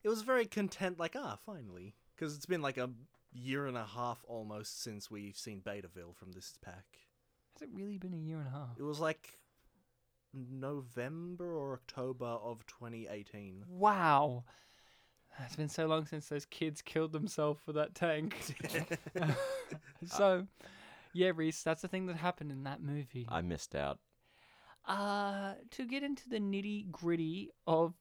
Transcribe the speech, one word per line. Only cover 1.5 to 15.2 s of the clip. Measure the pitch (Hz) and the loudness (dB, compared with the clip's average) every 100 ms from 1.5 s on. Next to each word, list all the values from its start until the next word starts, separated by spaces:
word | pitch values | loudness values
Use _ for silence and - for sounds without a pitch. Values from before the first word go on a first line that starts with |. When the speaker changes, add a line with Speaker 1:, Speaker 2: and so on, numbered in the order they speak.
| 180 110 90 98 - _ - | -10 -10 -12 -12 -16 _ -6
Speaker 1:
'Cause | 156 147 | -6 -4
it's | 156 | -2
been, | 175 | 0
like, | 143 127 | 2 0
a | 123 117 139 _ _ | -4 -4 -18 _ _
year | 127 127 135 139 | -10 -2 0 0
and | 123 | -2
a | 107 | -4
half | 110 123 117 - | -2 -2 -2 -6
almost | 117 107 107 107 - | -8 -6 -6 -8 -8
since | 120 104 - | -8 -8 -8
we've | 104 101 98 | -8 -8 -8
seen | - 101 | -8 -8
Betaville | 107 101 90 90 85 87 | -6 -6 -8 -12 -14 -16
from | 92 | -14
this | 90 - - | -14 -14 -14
pack. | - 90 - - _ _ _ _ _ | -16 -16 -20 -20 _ _ _ _ _
Speaker 2:
Has | - | -16
it | 294 | -12
really | 190 196 202 | -8 -8 -6
been | 185 | -6
a | 170 | -4
year | 156 160 | -4 -4
and | 139 | -4
a | |
half? | 139 127 117 | -6 -6 -4
Speaker 1:
It | |
was, | 143 147 | -4 0
like, | 160 156 - - _ _ _ _ _ _ _ _ _ | 0 0 -10 -20 _ _ _ _ _ _ _ _ _
November | 135 127 131 135 147 123 120 123 165 175 175 175 160 | -12 -10 -6 -4 -4 -6 -4 -4 -4 -8 -6 -4 -2
or | 139 | -2
October | 127 - - 131 127 120 | -6 -8 -4 -4 -2 -2
of | 117 113 113 - | -2 -4 -6 -10
twenty | - 117 117 113 | -12 -10 -8 -6
eighteen. | 104 101 104 101 92 104 | -8 -8 -12 -10 -12 -10
Speaker 2:
Wow. | 180 208 196 165 143 147 123 - - - - - - _ _ | 6 8 8 10 10 8 2 -6 -18 -20 -20 -20 -20 _ _